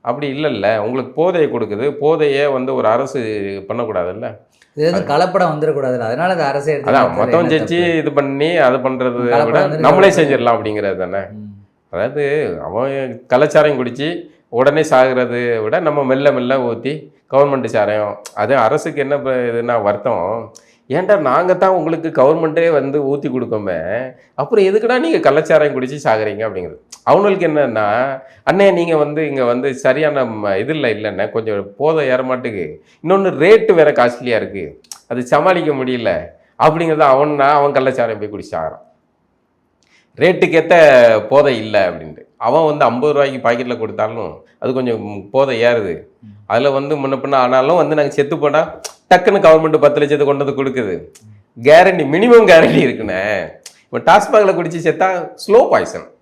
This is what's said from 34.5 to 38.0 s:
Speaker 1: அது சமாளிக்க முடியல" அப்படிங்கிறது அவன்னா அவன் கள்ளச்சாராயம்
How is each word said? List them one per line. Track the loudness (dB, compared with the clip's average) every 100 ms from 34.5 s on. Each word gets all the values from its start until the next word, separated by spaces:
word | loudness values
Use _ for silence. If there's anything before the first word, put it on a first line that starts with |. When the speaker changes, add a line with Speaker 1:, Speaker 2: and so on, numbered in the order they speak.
| -8 -12 -14 _ -20 _
Speaker 1:
அது | -8 0
சமாளிக்க | 2 2 0 0
முடியல" | -4 -2 -2 -2 -4 -6 -20 _ _
அப்படிங்கிறது | 2 2 -2 2 4
அவன்னா | 4 2 2 2 4
அவன் | 2 2
கள்ளச்சாராயம் | 0 0